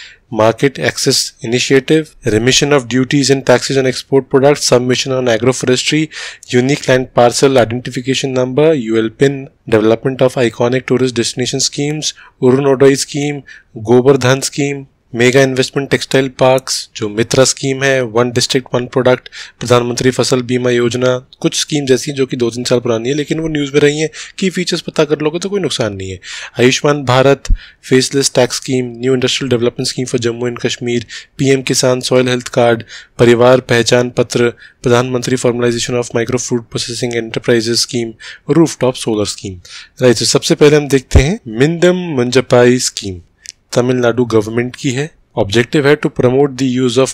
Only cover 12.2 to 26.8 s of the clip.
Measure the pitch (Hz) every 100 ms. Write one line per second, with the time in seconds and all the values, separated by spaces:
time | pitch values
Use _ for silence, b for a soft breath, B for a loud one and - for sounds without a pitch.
12.2 | B B 127 135 139 131 139 139 - 147
13.2 | 147 143 - B B 123 107 123 127 139
14.2 | 123 135 - - 143 139 135 _ _ 117
15.2 | 123 131 135 131 127 - - - - 139
16.2 | 135 - 127 131 - - - - 107 104
17.2 | 113 - 127 - 139 135 139 135 120 110
18.2 | 123 120 - 135 127 123 123 131 123 127
19.2 | - B B B 113 120 120 120 127 127
20.2 | 120 131 120 123 123 120 120 123 127 127
21.2 | 131 - 165 - - 147 139 127 151 139
22.2 | 131 131 117 117 123 123 117 113 120 147
23.2 | 143 160 160 151 143 147 143 151 156 B
24.2 | B B 190 180 170 170 - - 147 147
25.2 | 151 170 196 202 156 - 110 98 95 92
26.2 | B B B B 123 127